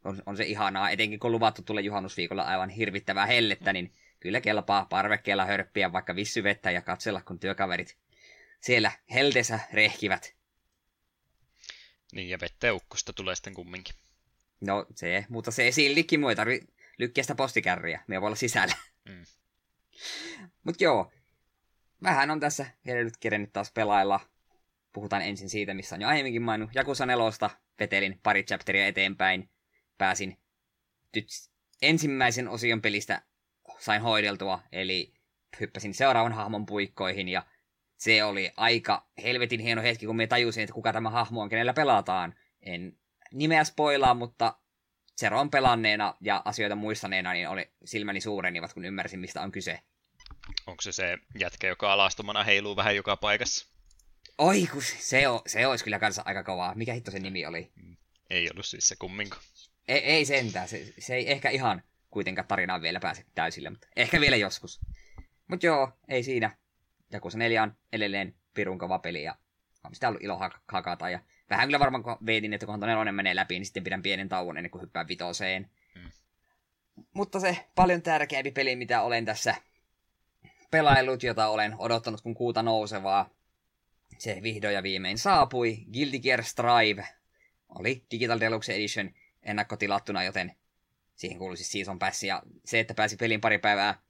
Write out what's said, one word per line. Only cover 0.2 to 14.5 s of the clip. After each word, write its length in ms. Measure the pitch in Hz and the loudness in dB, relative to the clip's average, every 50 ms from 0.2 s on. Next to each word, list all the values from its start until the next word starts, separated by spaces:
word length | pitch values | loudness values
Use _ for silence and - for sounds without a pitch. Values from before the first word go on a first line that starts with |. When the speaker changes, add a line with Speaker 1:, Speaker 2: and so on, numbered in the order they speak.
| 92 | -10
Speaker 1:
on 100 | - 101 | -10 -4
se 80 | 98 107 | -4 -4
ihanaa, 460 | - 104 101 104 98 95 95 98 101 | -4 -2 0 0 0 0 2 0 0
etenkin 300 | - 101 110 107 107 104 | 2 2 0 0 0 -2
kun 120 | - 120 113 | 0 2 2
luvattu 300 | 113 113 110 110 - 98 | 4 4 4 2 2 -6
tulee 200 | - 110 107 98 | -4 -2 -2 -2
juhannusviikolla 600 | 101 104 101 95 95 - - 87 82 95 98 82 | -2 -2 -4 -6 -6 -6 -6 -4 -4 -2 -2 -2
aivan 280 | 64 92 92 92 95 | 0 0 -2 -2 -4
hirvittävää 560 | 98 107 113 98 90 101 - - 95 98 98 | -2 -2 -4 -2 -2 -4 -4 -2 2 2 4
hellettä, 460 | 104 123 120 117 107 98 - - 95 98 | 4 4 4 4 2 0 0 0 -2 0
niin 200 | 92 87 90 _ _ _ _ _ _ | 0 -2 -6 _ _ _ _ _ _
kyllä 200 | - 90 101 131 | -6 -2 -2 0
kelpaa 440 | 127 104 107 104 98 - 101 101 95 | 2 2 2 2 2 4 2 2 2
parvekkeella 640 | - - 95 98 104 107 101 - - 98 98 92 | 2 0 0 2 2 2 0 2 0 2 2 2
hörppiä 460 | 95 101 98 95 - _ 104 95 92 85 | 2 0 0 -2 -2 _ 0 0 0 0
vaikka 240 | 92 - - 90 | -2 -4 -4 -4
vissyvettä 540 | 92 104 107 - 120 101 101 101 - - 95 | -4 -4 -4 -2 -2 0 0 0 0 0 -2
ja 120 | 90 90 - | -2 -2 -2
katsella, 380 | - 90 90 - 113 101 92 - | -4 -6 -4 -4 -4 -4 -4 -6
kun 160 | - 92 85 | -10 -14 -8
työkaverit 580 | - 95 98 - 98 95 90 90 92 - - _ _ _ _ _ _ - - - - _ - _ | -4 -6 -2 -2 -2 -2 -2 -4 -6 -8 -12 _ _ _ _ _ _ -20 -20 -20 -20 _ -20 _
siellä 320 | - - 123 120 107 104 - - _ _ 110 | 0 2 4 4 4 2 0 -2 _ _ 0
helteessä 460 | 127 135 147 135 127 117 120 117 107 - - - | 2 4 4 4 4 2 2 0 -4 -4 -2 2
rehkivät. 640 | 107 107 104 - - - 101 92 90 - - _ _ _ _ _ _ _ _ _ _ _ _ _ _ _ _ _ _ _ _ _ _ _ _ _ _ - - - - - - _ _ _ _ - | 4 4 4 4 0 -2 0 0 -2 -4 -10 _ _ _ _ _ _ _ _ _ _ _ _ _ _ _ _ _ _ _ _ _ _ _ _ _ _ -20 -18 -18 -18 -20 -20 _ _ _ _ -12
Speaker 2:
Niin, 160 | 98 95 87 | -10 -8 -6
ja 100 | 92 90 | -6 -6
vettä 260 | 90 87 - _ - | -6 -8 -8 _ 0
ja 80 | 120 107 | 0 0
ukkosta 380 | 92 - _ - - - - 98 | 0 -6 _ -8 -8 -8 -8 -8
tulee 220 | - 98 92 92 | -8 -6 -6 -6
sitten 200 | 90 - - 95 | -6 -8 -12 -14
kumminkin. 400 | 92 87 87 90 92 92 - - - _ _ _ _ _ _ _ _ _ _ | -14 -16 -14 -14 -14 -14 -14 -16 -16 _ _ _ _ _ _ _ _ _ _